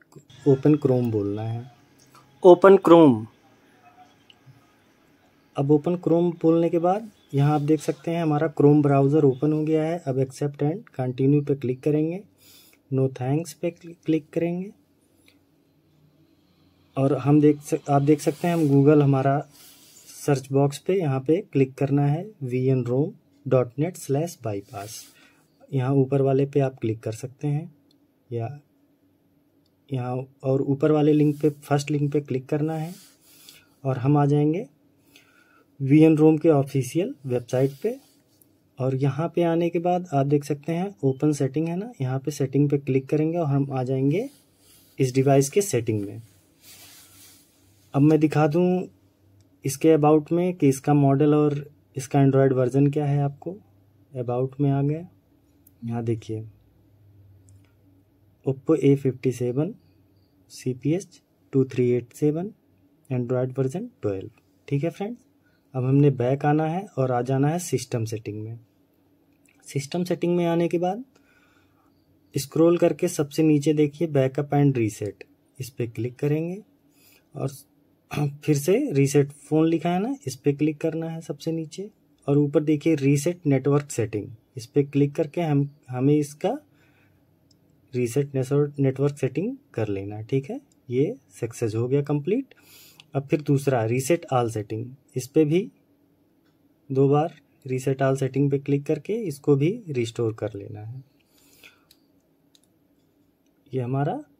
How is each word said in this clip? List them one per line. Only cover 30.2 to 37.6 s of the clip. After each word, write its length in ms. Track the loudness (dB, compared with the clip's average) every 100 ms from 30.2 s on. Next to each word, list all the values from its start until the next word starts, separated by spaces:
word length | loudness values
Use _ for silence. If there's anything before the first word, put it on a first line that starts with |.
| -10 _
और 180 | -2 0
ऊपर 280 | 0 0 2
वाले 220 | 4 4
लिंक 260 | 4 2 0
पे, 80 | -2
फर्स्ट 420 | -2 -2 -2 -2
लिंक 200 | -2 -2
पे 80 | -2
क्लिक 260 | -4 -6 -4
करना 260 | -4 -4 -6
है 180 | -8 -14 -20 _ _ -20 -20 -20 _ _
और 140 | -6 -2
हम 200 | 2 2
आ 80 | 4
जाएंगे 400 | 2 0 -2 -6 _ _ _ _ _ _ _ _ _ _ -6
वी 220 | 4 6
एन 160 | 6 6
रोम 200 | 4 4
के 120 | 4
ऑफिशियल 600 | 2 2 -2 -4 -4 -4 -6 -6
वेबसाइट 460 | -6 -2 -2